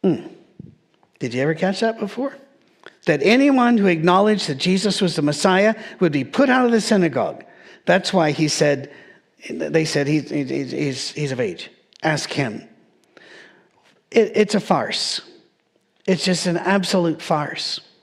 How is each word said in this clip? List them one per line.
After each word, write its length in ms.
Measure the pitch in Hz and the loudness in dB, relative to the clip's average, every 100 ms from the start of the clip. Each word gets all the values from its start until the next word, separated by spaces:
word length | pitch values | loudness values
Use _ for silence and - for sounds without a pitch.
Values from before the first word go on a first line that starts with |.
Mm. 260 | 190 160 - - _ - - _ _ _ _ _ | 0 0 -6 -20 _ -20 -20 _ _ _ _ _
Did 140 | 127 | -6
you 80 | 123 | -2
ever 120 | 143 | -2
catch 260 | 156 185 196 | 0 -2 0
that 200 | 226 226 | -2 -2
before? 360 | 202 233 277 - - _ _ _ - _ | -8 -6 -8 -8 -20 _ _ _ -20 _
That 160 | - 151 | -2 2
anyone 540 | 156 247 277 269 240 240 | 4 4 4 4 4 4
who 100 | 196 | 4
acknowledged 600 | 165 170 180 214 208 - | 4 4 4 4 2 -2
that 80 | |
Jesus 460 | 135 180 190 202 185 | -4 0 0 0 0
was 140 | 185 | 0
the 60 | 160 | 0
Messiah 540 | 147 143 190 185 208 220 - - | -2 2 2 4 2 0 -10 -2
would 120 | 175 | 0
be 120 | 143 | 0
put 260 | 127 - 269 | -2 0 2
out 160 | 254 | 4
of 60 | 247 | 4
the 100 | 233 | 2
synagogue. 640 | - 202 170 127 90 - - - - - | 2 2 2 0 -4 -6 -18 -20 -20 -6
That's 280 | - 185 - | 0 2 2
why 180 | 190 156 | 0 0
he 160 | 156 156 | 0 -2
said, 440 | - 147 139 123 - - - _ _ - | 2 2 0 -6 -18 -20 -20 _ _ -14
they 360 | 165 151 156 | -8 -2 -2
said, 220 | 156 147 139 | 0 -2 0
"He's, 220 | 151 131 | -2 -2
he's, 420 | 147 131 139 135 | -6 -4 -6 -6
he's, 400 | 135 143 127 - | -6 -6 -6 -10
he's 200 | - 143 | -8 -6
of 80 | 127 | -4
age. 320 | 110 85 - _ _ _ | -6 -6 -16 _ _ _
Ask 280 | 156 151 - | -2 -2 -4
him." 360 | - 127 110 - _ _ _ _ _ - - - _ _ _ _ _ _ | -4 -4 -6 -16 _ _ _ _ _ -20 -20 -20 _ _ _ _ _ _
It, 200 | 233 208 | 2 2
it's 200 | - 208 | 2 2
a 40 | 208 | 0
farce. 640 | - 156 107 - - - - - _ _ _ _ _ _ | 0 0 0 -6 -6 -8 -12 -20 _ _ _ _ _ _
It's 180 | - 185 | -2 -2
just 220 | 190 175 | 0 -2
an 120 | 180 170 | -2 -2
absolute 640 | - 202 185 190 170 156 | 0 0 2 0 0 -2
farce. 580 | - 156 139 - - - _ _ | -2 -2 -2 -8 -10 -10 _ _